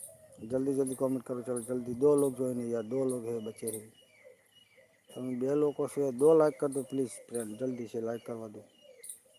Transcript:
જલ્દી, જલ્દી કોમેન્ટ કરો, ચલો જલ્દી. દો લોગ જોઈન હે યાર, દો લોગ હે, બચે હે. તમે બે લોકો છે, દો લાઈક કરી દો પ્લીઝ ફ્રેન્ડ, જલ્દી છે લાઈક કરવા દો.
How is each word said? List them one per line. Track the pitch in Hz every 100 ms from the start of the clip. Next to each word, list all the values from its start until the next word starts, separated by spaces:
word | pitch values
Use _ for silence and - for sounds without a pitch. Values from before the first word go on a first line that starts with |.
| - - - -
જલ્દી, | 110 131 135
જલ્દી | 135 131 127
કોમેન્ટ | 131 131 -
કરો, | 123
ચલો | 120 123
જલ્દી. | 117 127 120 120
દો | 143
લોગ | 143 139
જોઈન | 123 127 123
હે | 117
યાર, | 117 107
દો | 131
લોગ | 131 123
હે, | 113 117
બચે | 110 - 117
હે. | 107 107 - _ _ - - _ _ _ - _ _ _
તમે | 131 127 123
બે | 131 147
લોકો | 147 139 143
છે, | 143 139
દો | 120 151
લાઈક | 165 151 147
કરી | 143
દો | 135
પ્લીઝ | 131 135 123 - -
ફ્રેન્ડ, | 120 107 107
જલ્દી | 131 123 110
છે | 120
લાઈક | 113 117 -
કરવા | 113 110
દો. | 104 - _ - - - - _